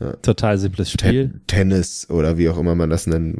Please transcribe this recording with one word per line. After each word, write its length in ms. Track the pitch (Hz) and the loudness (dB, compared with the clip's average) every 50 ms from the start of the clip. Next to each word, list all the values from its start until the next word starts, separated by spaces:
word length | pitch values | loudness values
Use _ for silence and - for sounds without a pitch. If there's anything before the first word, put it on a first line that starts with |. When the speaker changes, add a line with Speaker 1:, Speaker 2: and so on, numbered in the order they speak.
Speaker 1:
Ja. 120 | - - - | -10 -10 -8
Speaker 2:
total 440 | - - - 107 - 117 107 104 95 | -2 0 0 2 2 2 0 0 2
simples 320 | 98 95 90 - 92 - | 0 -2 -2 -2 -4 -4
Spiel. 380 | - - - 107 120 131 135 139 | -2 0 2 2 2 2 0 -2
Speaker 1:
Ten-, 120 | - - - | -6 -10 -6
Tennis 640 | - 95 98 95 95 95 92 87 - - - - - | -2 0 2 2 4 2 2 0 -2 -6 -12 -8 -4
oder 260 | 85 82 76 80 82 | -2 0 2 2 2
wie 120 | 82 87 82 | 2 2 2
auch 100 | 82 85 | 2 0
immer 160 | 82 85 85 | 0 0 2
man 160 | 85 82 78 | 2 0 0
das 160 | 82 82 - | 0 -2 -2
nennen 300 | 85 82 82 82 80 80 78 | -2 -2 -2 -2 -4 -4 -6